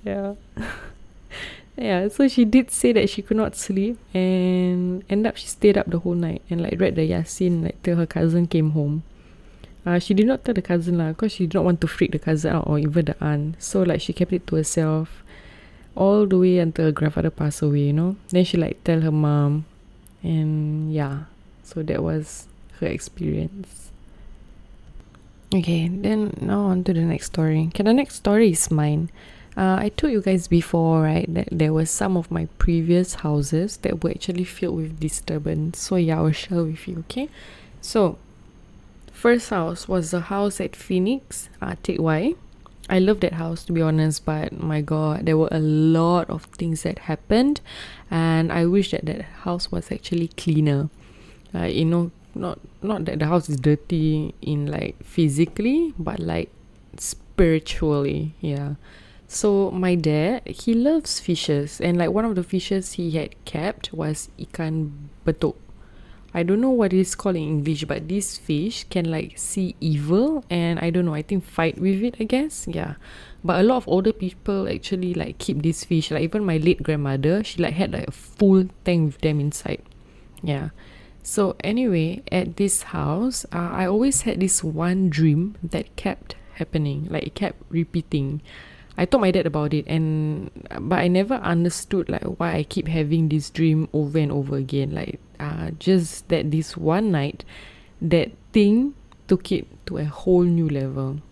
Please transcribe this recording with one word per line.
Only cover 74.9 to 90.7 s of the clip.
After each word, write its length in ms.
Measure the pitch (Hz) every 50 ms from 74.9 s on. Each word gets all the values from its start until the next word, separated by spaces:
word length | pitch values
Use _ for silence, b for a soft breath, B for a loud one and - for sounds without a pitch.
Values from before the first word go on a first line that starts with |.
| 196 185 180 180 175
like, 240 | 170 - - - -
keep 240 | - - 156 143
this 220 | 147 160 160 - -
fish. 260 | - 175 160 151 -
Like, 120 | 151 147
even 220 | 156 165 - 214 208
my 140 | 185 160 160
late 240 | 156 175 175 -
grandmother, 600 | 139 - 156 147 143 139 135 135 135 151 175 208
she, 200 | 220 - - -
like, 120 | 170 - 151
had, 180 | 170 202 -
like, 160 | - - - -
a 40 |
full 560 | - - - - - - 214 196 190 190 185 185 - - -
tank 300 | 185 175 170 160 151 139
with 60 | -
them 180 | - 156 151 147
inside. 420 | 143 147 - - - - - - - - - b b b b b b b b -
Yeah. 280 | - 160 143 139 143 156 B B B B B B B B B B
So 340 | - - - - 202 - - - -
anyway, 580 | 180 214 240 262 233 185 165 160 160 180 - - -
at 260 | - 185 180 165 170
this 380 | - 202 196 - - - - -
house, 500 | 160 147 143 151 185 233 262 247 - - -
uh, 180 | - 170 175 170
I 140 | 170 - 185
always 360 | 180 196 214 247 277 269 -
had 160 | - 226 - 170
this 240 | 190 185 - -
one 480 | - 160 156 156 165 175 180 190 190 180
dream 460 | 147 151 160 160 147 156 175 208 208 -
that 340 | 175 165 - 165 - - -
kept 400 | - - 202 - - - - - - - - -
happening. 540 | - 160 - - 160 151 143 139 143 151 175
Like, 160 | 165 156 -
it 80 | - -
kept 280 | - 202 - - - - -
repeating. 720 | - 165 170 - - 170 - - - 147 135 135 147 151 B B B B B B B B B B B -
I 60 | 175
told 180 | - - 254
my 80 | 214 185
dad 140 | 175 190 -
about 300 | 165 147 151 147 147 147
it, 120 | 151 -
and, 640 | - 156 160 160 156 156 156 156 151 151 - - - - - - -